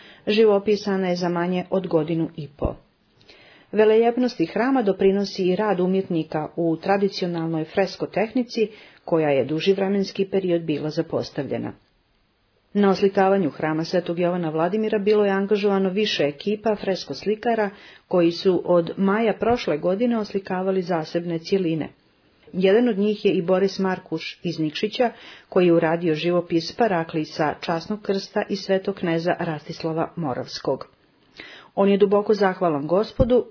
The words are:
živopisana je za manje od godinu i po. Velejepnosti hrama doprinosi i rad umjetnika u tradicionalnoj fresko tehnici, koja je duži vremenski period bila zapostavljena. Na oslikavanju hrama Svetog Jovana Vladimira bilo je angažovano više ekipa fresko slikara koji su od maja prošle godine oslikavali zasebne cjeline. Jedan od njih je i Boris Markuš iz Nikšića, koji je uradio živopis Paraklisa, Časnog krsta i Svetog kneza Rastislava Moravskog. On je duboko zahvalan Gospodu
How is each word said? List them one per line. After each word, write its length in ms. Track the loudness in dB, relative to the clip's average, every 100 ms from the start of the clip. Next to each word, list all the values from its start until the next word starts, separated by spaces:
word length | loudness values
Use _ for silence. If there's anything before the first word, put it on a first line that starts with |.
| -20 -10 -2
živopisana 840 | 4 6 4 2 0 0 0 0
je 60 | 0
za 140 | -2
manje 360 | -2 -2 -2 -2
od 180 | -4 0
godinu 420 | 0 0 -2 -4 -6
i 120 | -14 -6
po. 180 | -6 -6 _ _ _ _ _ -20 -20 -20 _
Velejepnosti 760 | 2 4 6 4 2 0 0 -4
hrama 360 | -2 0 2
doprinosi 680 | 2 2 2 2 0 -2 0
i 80 | 0
rad 240 | 0 0
umjetnika 680 | 0 0 0 -2 -2 -4 -6 -2
u 220 | -2 -2
tradicionalnoj 840 | 0 0 0 -2 -4 -4 -4 -4
fresko 420 | -4 -2 -2 -2 -6
tehnici, 640 | -2 -2 -2 -4 -2 -2 -4 -20 -20 -2
koja 240 | 0 2
je 160 | 2 2
duži 280 | 0 0
vremenski 520 | 2 0 0 -2 -4 -2
period 360 | -2 0 0
bila 280 | -2 -4 -4
zapostavljena. 840 | -4 -2 -4 -4 -6 -6 -4 -6 -10 _ _ _ _ _ _ _ _ _
Na 160 | 2 2
oslikavanju 600 | 4 2 4 4 4 0
hrama 340 | -2 -4 -2
Svetog 360 | -2 -2 -2 -2
Jovana 300 | -2 -2 -2
Vladimira 500 | -2 0 0 -2 0
bilo 260 | 2 2 2
je 60 |
angažovano 580 | 2 0 0 2 2 0
više 340 | 0 -2 0
ekipa 520 | -2 -2 -4 -2 -2 -2
fresko 380 | -2 -4 -6
slikara 560 | -8 -4 -2 -2 0 -2 -6 -18 -20 -2
koji 240 | 2 2
su 300 | 2 0 0 2
od 260 | 2 2 0
maja 360 | 0 2 0
prošle 440 | 0 0 0 0 -2
godine 400 | 0 0 0 0
oslikavali 640 | -2 -6 -6 -4 -2 -2
zasebne 580 | -2 -2 -2 -4 -4 -6
cjeline. 500 | -2 -2 0 -2 -4 -12 _ _ _ _ -12
Jedan 360 | -2 2 4 2
od 80 | 2
njih 280 | 0 0 0
je 60 |
i 100 | 0
Boris 380 | 2 2 2 0
Markuš 600 | -2 -4 -6 -10 -10 -10
iz 160 | -8 -4
Nikšića, 520 | -4 -2 -4 0 -2 -2 -18 -20 -4
koji 160 | 2 6
je 80 |
uradio 420 | 6 4 0 0 0
živopis 600 | 0 0 0 -2 -2 0
Paraklisa, 800 | 0 0 -2 -4 -4 -2 -2 -2
Časnog 400 | -4 -4 -4 -6
krsta 420 | -4 -4 -4 -4 -4
i 60 | -4
Svetog 400 | 0 0 0 -4
kneza 400 | -2 0 0 -2
Rastislava 720 | -4 -6 -10 -8 -6 -4 -4 -4
Moravskog. 720 | -6 -4 -8 -8 -4 -4 -6 _ _ _ _ -20 -20 -20 -8 0
On 140 | 2
je 80 | 4
duboko 360 | 4 4 2
zahvalan 540 | 2 2 2 0 0 0
Gospodu 580 | 0 0 0 2 2 2